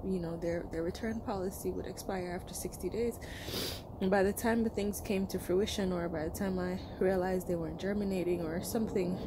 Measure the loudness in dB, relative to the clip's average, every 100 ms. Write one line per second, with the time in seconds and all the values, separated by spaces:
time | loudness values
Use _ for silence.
0 | 0 0 0 -2 0 0 -2 -2 -2 -2
1 | -2 -2 -2 -2 -2 -2 -4 -4 -6 -8
2 | -4 -2 -2 -4 -6 -6 -6 -4 -4 0
3 | 0 -2 -8 -8 -6 -4 -4 -6 -8 -2
4 | 4 6 6 4 2 4 2 2 -2 -2
5 | 0 0 2 -2 2 2 4 2 0 2
6 | 0 0 -2 0 0 0 0 -2 -6 2
7 | 4 4 4 0 0 -2 -2 -2 0 0
8 | 2 2 2 2 0 -2 0 0 2 2
9 | 2 0